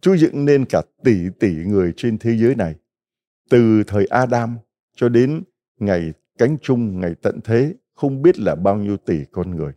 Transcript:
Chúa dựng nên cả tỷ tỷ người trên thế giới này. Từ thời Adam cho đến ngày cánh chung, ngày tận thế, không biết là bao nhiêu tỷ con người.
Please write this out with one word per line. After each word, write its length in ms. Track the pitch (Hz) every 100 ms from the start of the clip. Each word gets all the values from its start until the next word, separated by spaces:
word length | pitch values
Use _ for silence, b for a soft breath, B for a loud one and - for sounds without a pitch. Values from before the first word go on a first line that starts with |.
Chúa 160 | 180 190
dựng 280 | 160 143
nên 200 | 143 143 127
cả 140 | 85 - _
tỷ 240 | 131 101 87 90
tỷ 140 | 107
người 380 | 80 87 101 90 82
trên 220 | 120 110
thế 180 | 117 113
giới 180 | 117
này. 200 | 127 87 76 _ _ _ _ _ _ _
Từ 320 | 123 117 110 104
thời 200 | 104 98
Adam 520 | - 127 120 117 117 _ _ _ _
cho 120 | 123
đến 340 | 120 131 160 185 _ _ _
ngày 340 | 101 90 82 - _ -
cánh 180 | 120 151
chung, 380 | - 123 113 92
ngày 140 | 90 82
tận 180 | 104 -
thế, 300 | 110 113 143 196 _
không 280 | _ 143 135
biết 160 | 156 185
là 160 | 95
bao 220 | 78 98 104
nhiêu 200 | 101 101
tỷ 280 | - 82
con 260 | 69 - 90 85
người. 160 | 73